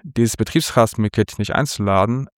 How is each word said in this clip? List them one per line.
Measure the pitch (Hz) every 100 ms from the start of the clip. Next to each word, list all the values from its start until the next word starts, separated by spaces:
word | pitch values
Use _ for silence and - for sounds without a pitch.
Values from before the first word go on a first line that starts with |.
dieses | 151 113 117 -
Betriebsratsmitglied | 107 170 - 127 113 - 107 - 107 -
nicht | 101 -
einzuladen, | 143 - 101 98 104 127 139